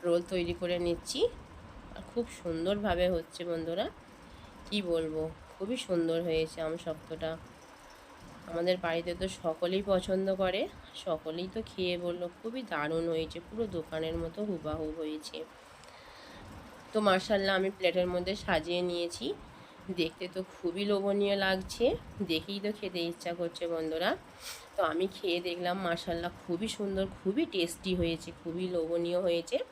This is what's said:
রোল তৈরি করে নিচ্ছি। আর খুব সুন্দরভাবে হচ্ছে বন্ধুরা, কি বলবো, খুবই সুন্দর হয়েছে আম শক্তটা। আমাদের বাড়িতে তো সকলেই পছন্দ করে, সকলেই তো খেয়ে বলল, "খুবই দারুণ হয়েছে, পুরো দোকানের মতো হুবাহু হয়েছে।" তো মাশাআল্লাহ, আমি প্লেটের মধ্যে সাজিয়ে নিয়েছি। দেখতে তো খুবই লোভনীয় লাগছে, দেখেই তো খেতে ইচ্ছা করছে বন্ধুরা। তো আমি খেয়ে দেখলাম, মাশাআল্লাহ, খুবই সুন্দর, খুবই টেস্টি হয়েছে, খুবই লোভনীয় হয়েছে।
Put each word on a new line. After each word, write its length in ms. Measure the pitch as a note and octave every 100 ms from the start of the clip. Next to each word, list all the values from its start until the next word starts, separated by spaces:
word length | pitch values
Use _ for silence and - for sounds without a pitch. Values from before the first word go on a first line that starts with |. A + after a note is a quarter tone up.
রোল 180 | F3 E3+ F3
তৈরি 240 | F#3 E3+
করে 260 | F3 F3 F3
নিচ্ছি। 480 | F3 E3+ - C4 A#4 - - - - - - -
আর 60 | -
খুব 120 | - A#3 -
সুন্দরভাবে 640 | F3 D#3+ F3 G#3 G3+ F3 F3+
হচ্ছে 360 | F3 E3 - F3
বন্ধুরা, 440 | E3 E3 E3+ C#4 - - - - - - - -
কি 120 | G#3
বলবো, 480 | F3+ E3 D#3+ D#3 D#3+ D#3+ - -
খুবই 200 | G3 B3
সুন্দর 440 | - F3 E3 E3
হয়েছে 400 | F3 D#3+ D#3+ -
আম 160 | D#3+ E3+ E3+
শক্তটা। 520 | D#3 - D#3+ D#3+ E3 - - - - - - - - - - -
আমাদের 300 | E3 F3 F#3
বাড়িতে 380 | F3 E3 E3+ F3
তো 120 | F#3
সকলেই 560 | F#3 E3+ D#3+ F3 F#3+ G3+
পছন্দ 500 | F#3+ F#3 F#3+ F#3+ F#3+
করে, 320 | F#3+ F#3 E4+ - - -
সকলেই 520 | - D#3+ D#3+ D#3+ F#3
তো 80 | A3 A3
খেয়ে 320 | - F3+ F3
বলল, 300 | F3 F3 F3 -
"খুবই 180 | A3+ B3
দারুণ 460 | A#3+ D#3+ D3 E3 E3+
হয়েছে, 320 | D#3+ D#3+ E3
পুরো 280 | F3 G#3 A3+
দোকানের 500 | F3+ D#3 D#3+ D#3+ E3
মতো 260 | E3 E3
হুবাহু 500 | G#3+ F3 D3+ D#3 D#3 D#3+
হয়েছে।" 480 | D#3 D3+ D3+ D#3 D#3+ - - - - - - - - - - - - - -
তো 80 | A3
মাশাআল্লাহ, 540 | G#3 F#3+ - G#3 G3 F#3+
আমি 140 | F#3+
প্লেটের 380 | G3+ F#3 F3+ F3+
মধ্যে 280 | F3+ F3 G3+
সাজিয়ে 460 | - F3 D#3+ F3
নিয়েছি। 520 | F3+ F3 E3+ - B3+ G4+ - - - - - F3+
দেখতে 300 | E3 - F3+
তো 100 | F#3+
খুবই 420 | F#3 - F3+ F3 G3+
লোভনীয় 500 | G3+ G3 G3+ G3+ G3+
লাগছে, 600 | F#3+ F#3+ F#3+ - A#3 A4+ - -
দেখেই 380 | F#3+ D#3+ D#3+ G3+
তো 120 | G#3 G#3
খেতে 180 | G3 F3+
ইচ্ছা 340 | E3+ E3+ F3+
করছে 340 | E3+ E3+ E3+ F3
বন্ধুরা। 500 | E3 D#3+ D#3+ F3+ F4 - - - - - -
তো 80 |
আমি 240 | F3 D#3+ F#3+
খেয়ে 320 | - G3 F3
দেখলাম, 380 | F3 F3 F3 F#3
মাশাআল্লাহ, 540 | F#3 E3+ - E3+ F3 - -
খুবই 200 | F3 G#3+
সুন্দর, 400 | - G3+ F#3+ F#3+ -
খুবই 220 | F#3+ G#3+ E4
টেস্টি 500 | G3 E3+ - F#3+ F3+
হয়েছে, 360 | E3+ D#3+ E3 E3
খুবই 240 | E3+ E3+ F#3
লোভনীয় 540 | F3+ D#3+ E3+ E3+ F3
হয়েছে। 360 | F#3 E3+ E3+ C4+ B4+